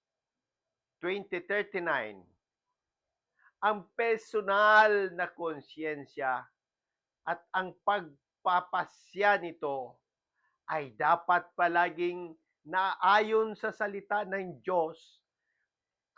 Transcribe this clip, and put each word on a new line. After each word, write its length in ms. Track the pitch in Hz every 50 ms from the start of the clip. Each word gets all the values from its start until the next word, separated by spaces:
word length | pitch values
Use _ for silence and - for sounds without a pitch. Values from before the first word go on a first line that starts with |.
| _ _ _ _ _ _ _ _ _ _ _ _ _ _ _ _ _ _ _ _
twenty 400 | 165 180 196 202 190 - 185 175
thirty-nine, 800 | 175 - 196 208 202 202 - 185 170 170 147 131 110 107 101 95 87 _ _ _ _ _ _ _ _ _ _ _ _ _ _ _ _ _ _ _ _ _ _ _ _ _ _ _ 196
ang 240 | 214 214 202 170 - _
personal 1120 | - 233 233 220 220 - - - 214 196 190 196 202 214 214 214 214 220 214 208 202 196 180 170
na 80 | 175 180
konsyensya 1200 | 170 - - 170 165 156 143 - - - 151 156 156 151 143 139 - _ 147 139 131 127 123 123 - _ _ _ _ _ _ _ _ _ _ _ _ _ _ _
at 160 | 160 170 170 - _
ang 240 | - 185 185 180 - _
pagpapasya 1600 | _ 202 208 202 170 151 139 _ _ _ _ _ - 185 180 180 185 - - 180 170 - - _ _ _ - 185 208 202 202 185
nito 560 | 170 170 165 - 160 143 139 135 123 117 - _ _ _ _ _ _ _ _ _ _ _ _ _ _ -
ay 240 | 156 156 143 127 107
dapat 560 | 104 151 151 170 165 - - 175 175 175 - _
palaging 800 | - 175 170 170 170 180 170 156 165 175 175 175 180 175 165 160 - _ _ _ _
naayon 960 | _ 151 175 185 190 190 165 - 208 185 202 214 220 214 220 220 220 220 208
sa 160 | - - 220 -
salita 480 | - 214 202 202 202 - - 208 208
ng 400 | 208 190 190 196 190 180 151 120
Diyos 560 | - 185 185 175 160 160 165 - - - _ _ _ _ _ _ _ _ _ _ _ _ _ _ _ _ _ _ _ _ _